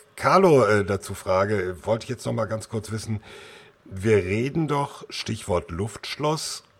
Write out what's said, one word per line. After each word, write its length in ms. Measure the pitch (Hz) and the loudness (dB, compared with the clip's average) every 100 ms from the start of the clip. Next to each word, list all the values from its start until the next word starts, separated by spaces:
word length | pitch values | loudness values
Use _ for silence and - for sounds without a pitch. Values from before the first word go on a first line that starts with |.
| - - | -16 -4
Carlo, 500 | - 170 190 143 104 | 4 6 8 6 6
äh, 180 | 107 | 4
dazu 300 | 98 98 - | 2 -2 -4
frage, 640 | 98 - 95 101 104 90 90 | -8 0 2 2 0 -2 -6
wollte 220 | - 113 - | -2 -2 -2
ich 40 | |
jetzt 160 | 123 - | -8 -6
noch 80 | |
mal 120 | 117 110 | -4 -4
ganz 240 | 110 - | -6 -6
kurz 220 | 117 101 | -8 -6
wissen: 300 | 107 107 107 - - - - - _ - | -8 -6 -6 -8 -20 -20 -20 -20 _ -16
Wir 320 | 95 104 107 | -4 2 4
reden 500 | 90 104 127 147 156 | 4 0 0 0 0
doch, 380 | 143 143 - - | 0 -2 -6 -14
Stichwort 600 | - - 110 - 90 - | -10 -8 -8 -2 -2 -2
Luftschloss, 920 | - 101 - - - 147 156 - - - _ | -6 -6 -8 -10 -4 -2 -2 -4 -10 -14 _